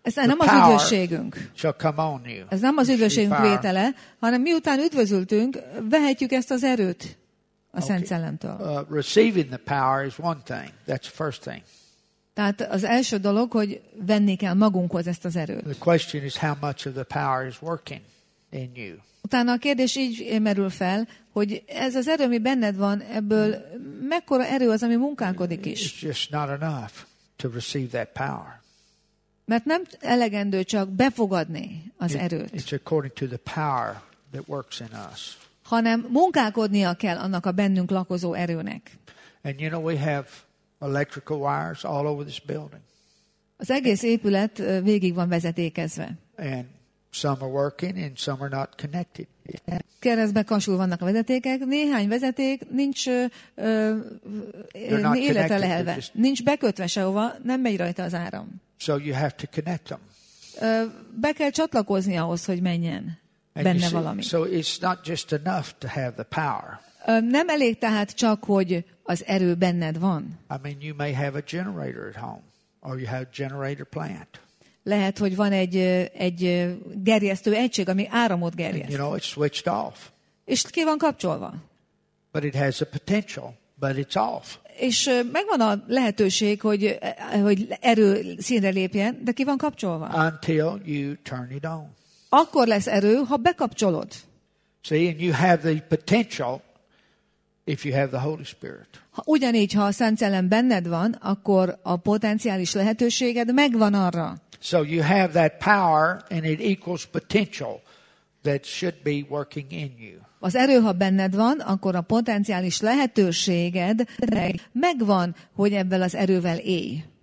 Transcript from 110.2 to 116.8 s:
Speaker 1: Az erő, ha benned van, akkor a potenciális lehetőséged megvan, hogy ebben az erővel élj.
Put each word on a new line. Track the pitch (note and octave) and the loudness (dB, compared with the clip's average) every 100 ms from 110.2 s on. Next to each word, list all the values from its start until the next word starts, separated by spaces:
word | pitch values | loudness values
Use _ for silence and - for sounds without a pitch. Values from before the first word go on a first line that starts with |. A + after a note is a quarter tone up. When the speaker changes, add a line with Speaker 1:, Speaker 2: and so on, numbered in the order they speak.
| - _ | -20 _
Speaker 1:
Az | F#3 B3 | -2 2
erő, | C4 B3+ | 6 6
ha | A3 | 6
benned | F3+ F#3+ F#3+ F#3+ G3 | 2 2 4 2 2
van, | A3+ D4 | 2 2
akkor | - F#3+ G3 F3 | 0 -2 0 -2
a | |
potenciális | E3+ A3 A#3+ G#3 G3+ F#3 F#3 - | 0 0 2 0 0 0 -2 0
lehetőséged | G#3+ C4 C4+ - F#3+ E3 - F3 E3+ F3+ F3+ A3 A#3+ - A#3 G#3+ F3+ E3+ - | 2 2 2 4 2 2 0 2 0 0 0 0 -2 -2 0 2 0 -4 -6
megvan, | A#3+ F4 C#4+ G#3 F#3+ F3 - - - | 0 0 2 2 2 2 -4 -12 2
hogy | G3+ | 2
ebben | G3+ F#3 F#3 | 4 2 2
az | F#3 - | 0 2
erővel | F#3+ F#3 F3 E3+ | 2 4 2 -2
élj. | - F3+ | 0 -2